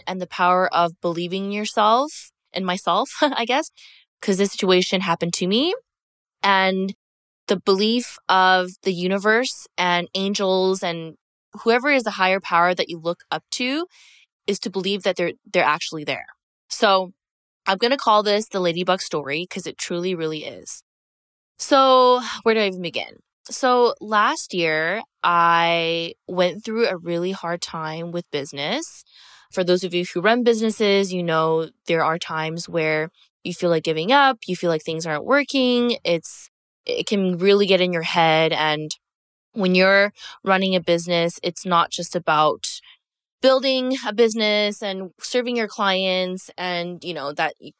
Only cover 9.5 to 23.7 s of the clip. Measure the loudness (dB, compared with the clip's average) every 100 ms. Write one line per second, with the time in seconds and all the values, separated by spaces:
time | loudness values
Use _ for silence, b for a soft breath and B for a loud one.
9.5 | -6 -8 -4 0 0 -2 -4 -4 -2 0
10.5 | 2 2 0 -4 -6 -10 -16 _ _ _
11.5 | -4 0 2 2 0 0 0 0 0 0
12.5 | 2 2 0 -6 -6 -6 -6 -6 -8 -6
13.5 | -6 -4 -4 -6 b b b b _ -6
14.5 | -4 -4 -6 -4 -2 -2 -2 -4 -6 _
15.5 | 0 2 0 -4 -8 -8 -8 -10 -20 _
16.5 | _ -12 0 4 4 0 -10 _ _ _
17.5 | _ -4 0 0 2 4 4 4 0 0
18.5 | -2 -2 0 0 -2 -2 -6 -6 -6 -8
19.5 | -10 -10 -10 -8 -4 -4 -4 -4 -6 -10
20.5 | -14 -14 -16 -16 _ _ _ _ _ _
21.5 | -8 2 4 6 6 6 4 0 B 0
22.5 | 2 0 -2 -6 -6 -10 -14 _ _ -12
23.5 | -2 2